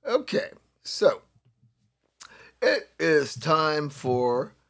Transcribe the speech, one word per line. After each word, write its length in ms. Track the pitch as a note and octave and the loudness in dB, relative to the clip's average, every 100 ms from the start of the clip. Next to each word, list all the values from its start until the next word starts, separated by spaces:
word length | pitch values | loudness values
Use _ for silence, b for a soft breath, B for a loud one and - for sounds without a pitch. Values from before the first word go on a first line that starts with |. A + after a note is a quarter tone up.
| - | 0
Okay, 440 | B3 - D3 G#2 - _ _ | -2 0 -4 -4 -14 _ _
so 380 | - - - A2 _ _ _ _ _ _ _ _ _ _ B B B B | -12 2 2 2 _ _ _ _ _ _ _ _ _ _ B B B B
it 260 | - D4 - _ | 0 0 -4 _
is 340 | E3 D#3 C#3 | 2 2 2
time 540 | - D#3 D#3+ D#3 D3+ D3+ | -6 0 2 2 0 -4
for 680 | C#3+ C3 B2 B2 B2 - _ | -6 -2 0 2 0 -4 _